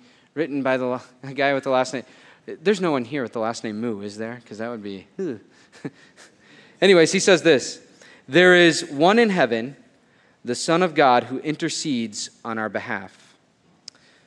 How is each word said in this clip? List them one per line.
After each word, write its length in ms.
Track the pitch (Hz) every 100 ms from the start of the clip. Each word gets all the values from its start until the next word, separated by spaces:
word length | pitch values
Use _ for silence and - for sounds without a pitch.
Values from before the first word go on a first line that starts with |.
| _ _ _
written 300 | 135 160 139
by 140 | 135 131
the 80 | 127
la-, 160 | 127 - _
a 100 | 135
guy 200 | 135 139
with 100 | 139
the 60 | 139
last 240 | 127 127
name. 100 | 131 - _ _ _ -
There's 360 | 101 160 208
no 100 | 180
one 140 | 139 117
here 160 | 147
with 120 | 113
the 60 | 120
last 240 | 110 117
name 160 | 117 107
Moo, 220 | 120 101
is 160 | 101 104
there? 240 | 110 120 -
'Cause 120 | 104
that 120 | 113
would 120 | 120
be, 260 | 101 98 87 -
ugh. 200 | 185 110 _ _ _ -
<laughs> 80 | 139 - _ _ - _ _ _ _ -
Anyways, 300 | 196 180 156
he 80 | 190
says 240 | 202 175
this, 360 | 160 135 - - _ _ - - -
"There 280 | 139 180 180
is 340 | 170 143 165
one 300 | 139 170 220
in 100 | 226
heaven, 460 | 185 127 113 123 143 _ _ _ _ _ _
the 120 | 117 120
Son 260 | - 165
of 140 | 180 151
God, 300 | 139 123 120
who 120 | 131
intercedes 920 | 156 151 165 - 160 123 113 104 - _
on 140 | 117 110
our 120 | 107
behalf, 640 | 104 98 104 95 _ _ _ _ _ _ _ _ - _ _